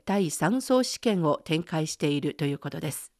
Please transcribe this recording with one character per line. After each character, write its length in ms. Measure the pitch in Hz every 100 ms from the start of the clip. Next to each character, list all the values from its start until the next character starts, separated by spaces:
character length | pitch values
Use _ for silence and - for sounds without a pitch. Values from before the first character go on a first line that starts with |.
| -
第 260 | 196 175
三 300 | - 156 254
相 200 | - 254
試 200 | 254 -
験 220 | 240 196
を 180 | 156 143
展 200 | - 160
開 240 | 170 160 156
し 100 | -
て 100 | 151
い 140 | 143
る 120 | 143 -
と 100 | 143
い 80 |
う 60 | 143
こ 100 | 147
と 100 | 160
で 120 | 156
す。 200 | - -